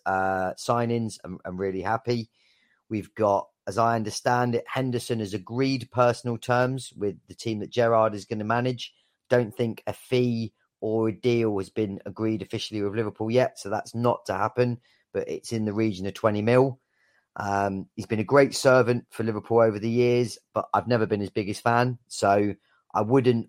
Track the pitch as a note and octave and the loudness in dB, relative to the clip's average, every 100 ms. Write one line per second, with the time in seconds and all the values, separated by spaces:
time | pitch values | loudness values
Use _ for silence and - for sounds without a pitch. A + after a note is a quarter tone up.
0 | - F#2+ F#2+ F#2+ F#2 - - A#2+ A#2+ A#2 | -2 0 0 0 -2 -4 -2 0 0 -2
1 | A2+ - - F#2 - F2+ G2 F#2+ F2+ A2+ | -4 -8 -12 -12 -10 -4 -4 -2 -2 -2
2 | - A#2+ A2+ _ _ _ _ _ _ A2 | -2 -2 -4 _ _ _ _ _ _ -8
3 | F#2 - G#2+ G2 - _ - G2+ A#2 A#2 | -6 -2 2 2 0 _ -6 0 2 0
4 | G#2 - - B2 B2 A#2 - - C3 A#2+ | -2 -4 0 2 2 -2 -4 -4 -2 -4
5 | - A#2 G#2 G2+ F#2 A#2 C3+ C3+ A#2 B2 | -4 -4 -4 -8 -6 -2 -2 -2 -4 2
6 | A#2+ A#2+ B2 A#2 - B2 B2+ C3 B2+ - | 2 2 -4 -6 0 0 0 -2 -8 -6
7 | G2+ E2+ - F#2+ - G#2+ G2+ - A#2 A2+ | -6 -6 -12 -10 -6 -6 -4 0 2 4
8 | A2 G#2 - A2 G#2+ A#2 B2+ B2 - _ | 2 0 -6 -6 -2 0 0 -4 -10 _
9 | _ _ _ B2 A2+ - A#2+ G#2 - G2+ | _ _ _ 2 2 -2 -4 -4 -10 -12
10 | - B2+ B2 A#2 A2+ - _ _ A2 A2 | -2 0 2 0 -4 -10 _ _ -2 0
11 | A2+ G2 B2 A#2+ A2+ G2+ F#2 - G#2+ G2 | 0 0 0 2 2 -2 -4 -4 -4 -4
12 | - F#2+ A2 A2 F#2+ A2+ - G#2+ G2+ G2+ | -10 -4 -2 -2 -4 -8 -6 -4 -4 -2
13 | G#2+ G2 A2 A#2+ B2 - G2+ G#2 - A2+ | -4 -4 0 2 2 -2 -6 -6 -6 -2
14 | A#2+ A2 - F#2+ G#2+ - B2 A#2+ _ _ | 0 0 -2 -2 -2 0 0 -2 _ _
15 | _ - - - - A#2 G#2+ G#2 A2+ F#2 | _ -6 -4 -6 -6 -4 -2 0 -2 -2
16 | G2 F#2+ A2 G#2 G#2+ B2 C3+ B2+ _ _ | -8 -2 -2 0 2 4 4 0 _ _
17 | _ _ _ - G#2 G2+ G2+ F#2+ F#2+ - | _ _ _ -10 -2 0 0 -2 -6 -10
18 | G#2 A2 G#2+ C#3 C#3 - C3+ B2+ A#2 A#2+ | -4 -4 4 4 4 4 4 6 6 0
19 | - - A2+ G#2+ - A#2 A2+ G#2 A2 A#2 | -4 -6 -4 -4 0 4 4 2 0 2
20 | A#2+ A#2+ B2 - _ A2 - G2+ A2+ A#2+ | 4 4 0 -4 _ -6 -2 -2 2 0
21 | G#2+ G#2 G2 - G2 G#2 A#2+ A#2 B2+ A#2+ | 2 0 -2 -4 -6 -2 0 2 2 -2
22 | _ - G2+ G2+ G#2 G2 _ _ _ - | _ -2 2 4 2 -2 _ _ _ -4
23 | G#2+ C3+ B2+ A#2 | 2 4 4 2